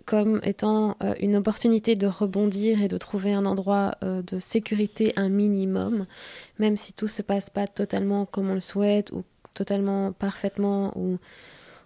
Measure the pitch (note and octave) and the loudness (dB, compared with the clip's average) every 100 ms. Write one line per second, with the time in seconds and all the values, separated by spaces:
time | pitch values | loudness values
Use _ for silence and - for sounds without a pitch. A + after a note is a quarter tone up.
0 | - G#3+ G#3 G#3+ - G3+ G#3+ G#3+ G#3+ G3 | 0 2 4 2 0 -2 0 2 2 0
1 | G3 G3+ G3 G3+ G3+ G#3 A#3 A3+ A3 G#3+ | -4 -2 2 2 2 2 2 4 4 2
2 | G3 F#3 G#3 F#3+ G#3 G3 G#3+ A3 G3+ F3+ | 2 0 0 2 0 2 2 2 0 -2
3 | - G3+ G3 G3+ G3 G3 F#3+ G3+ G3 - | -4 -4 0 0 2 0 2 2 2 -2
4 | F#3+ F#3 F3+ F#3 - A3+ A3 G#3+ G#3 - | -4 -4 -4 -8 -2 -2 0 0 0 0
5 | A3 - G3 G3 G#3 G3+ F#3+ F#3+ F#3+ A3+ | 0 2 2 2 2 2 0 0 0 -2
6 | F#3 - - - - - G#3+ G#3 - - | -4 -12 -20 -20 -16 -2 0 0 -4 -6
7 | G#3+ - G3+ G3+ - - G3+ - G3+ G3 | -6 -4 -2 -2 -2 -4 -4 -4 -2 -2
8 | G3 G3+ G3 - G3 F#3+ - G3 G#3 G#3 | 0 0 -2 -2 -2 -2 -4 0 2 2
9 | G3+ - - _ - - G3 G3+ G3 G3 | 0 -8 -10 _ -16 -8 -2 0 0 0
10 | G3 F#3 G3 - G3+ G3 G3+ G3 G3 - | -2 -2 -6 -4 -4 0 0 0 -2 -2
11 | F#3 F#3 - - - - - - | -4 -4 -8 -20 -20 -20 -20 -20